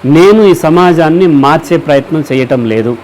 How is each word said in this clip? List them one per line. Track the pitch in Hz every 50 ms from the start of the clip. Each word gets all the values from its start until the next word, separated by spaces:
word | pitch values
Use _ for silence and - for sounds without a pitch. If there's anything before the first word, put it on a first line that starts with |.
| - 131
నేను | 147 160 180 196 208 220
ఈ | 208 196 175
సమాజాన్ని | 165 - 156 160 175 180 180 170 165 160 160 165 180 190
మార్చే | 175 151 139 135 139 156 160 160 - 175
ప్రయత్నం | 160 139 151 143 139 131 - 139 156 143 -
చేయటం | 135 131 127 120 139 127 117
లేదు | 113 110 110 110 120 120 113